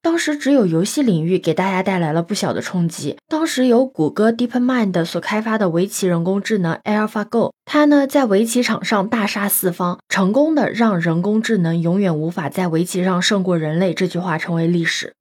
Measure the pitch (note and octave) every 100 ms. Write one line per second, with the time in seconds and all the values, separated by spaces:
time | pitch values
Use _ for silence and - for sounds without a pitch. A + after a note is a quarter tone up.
0 | E4 E4 D#4 D4 C4+ C#4+ F#3+ D#3+ G3 -
1 | C4 E3+ D#3+ F#3 E3+ D#3+ F#3+ F#3 G3+ F#3
2 | E3 D#3+ E3+ G#3 F3 G2+ - F3+ E3+ -
3 | C#3+ - _ D#4 D#4+ B3 B3+ A#3 C4 -
4 | D3+ - A3 A3+ A#3+ B3 B3 B3+ G#3 F3+
5 | E3 F3 - G#3+ A3 A3 G3 E3 G3+ -
6 | F#3+ E3+ E3+ G3 G3 G#3+ E3+ D#3+ - G#3
7 | G#3+ G#3+ G#3 A#3 - - - D4 D4 D4
8 | C#4 C#4+ B3 G3 A3+ A#3+ A#3+ A3 F#3+ G#3+
9 | G3 A#3 G3+ G#3 G3+ - F#3 E3+ F3+ F3+
10 | _ F#3 F#3+ A#3 D4+ D4+ G#3 G3+ A3+ F3+
11 | E3+ E3 G3 A3 A3 A3 E3 E3 E3 F#3
12 | G3 D#3 D#3 E3+ C#3+ - F3+ D#3+ F3+ F#3+
13 | F#3 F3+ F3+ G3+ F#3 F3 D#3 D#3+ F#3 D#3+
14 | F#3 F3 F#3 D#3+ - E3+ E3 F3 E3 -
15 | - -